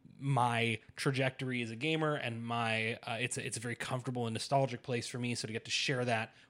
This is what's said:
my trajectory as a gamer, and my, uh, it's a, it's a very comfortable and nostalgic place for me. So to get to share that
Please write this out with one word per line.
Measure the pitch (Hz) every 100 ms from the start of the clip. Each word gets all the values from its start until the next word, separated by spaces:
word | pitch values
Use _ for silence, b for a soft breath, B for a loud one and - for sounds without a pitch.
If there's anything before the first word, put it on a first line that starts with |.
| - -
my | 139 131 120 117 117 110 b -
trajectory | 147 131 131 - 127 123
as | 117
a | 113
gamer, | 156 160 156 147
and | 123 113
my, | 117 117 113 110 110 117 -
uh, | 117
it's | 127 -
a, | 117
it's | 120
a |
very | 120 117
comfortable | - 131 127 123 113
and |
nostalgic | 113 - 139 135 120
place | - 120 -
for | 123
me. | 120
So | 117 110
to |
get | 110
to | -
share | - - 127
that | 120 110 113 -